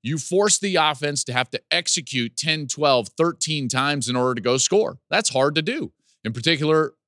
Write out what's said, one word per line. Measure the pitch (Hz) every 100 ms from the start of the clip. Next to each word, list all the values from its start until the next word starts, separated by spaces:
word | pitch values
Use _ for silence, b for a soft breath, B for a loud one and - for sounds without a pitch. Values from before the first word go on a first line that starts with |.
you | 113 156
force | - 185 208 -
the | 202 180
offense | 156 143 143 143
to | -
have | 123 127
to | - _
execute | 170 175 - 127 131 117 -
ten, | 156 156 143
twelve, | - 147 127 101 -
thirteen | 165 165 - 156 127
times | 123 143 147 120
in |
order | 127 127
to | 120
go | 107 131
score. | - 190 220 - _
That's | 180 226
hard | 131 139 151
to |
do, | 160 285 - _ _ _
in | 110
particular | 113 135 160 151 156 156 _